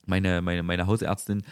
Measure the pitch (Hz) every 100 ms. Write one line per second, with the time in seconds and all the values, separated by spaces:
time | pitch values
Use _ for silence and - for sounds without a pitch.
0 | - 95 92 87 87 87 85 87 90 110
1 | 101 101 - 101 -